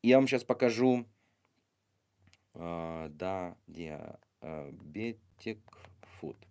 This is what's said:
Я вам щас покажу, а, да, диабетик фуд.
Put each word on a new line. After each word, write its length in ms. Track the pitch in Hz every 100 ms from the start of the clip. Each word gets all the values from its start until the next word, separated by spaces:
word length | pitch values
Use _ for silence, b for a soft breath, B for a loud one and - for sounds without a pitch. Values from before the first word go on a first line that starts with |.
Я 140 | 117 131
вам 100 | 131
щас 160 | 131
покажу, 640 | - 120 123 110 127 123 117 _ _ _ _ _ _ _ _ _ _ _ _ _ _
а, 560 | - 85 85 82 82 80
да, 460 | 76 92 95 87 85 -
диабетик 1900 | 82 82 73 76 - _ _ 76 78 71 90 85 98 117 110 _ _ - 107 - - - _ - -
фуд. 180 | - - -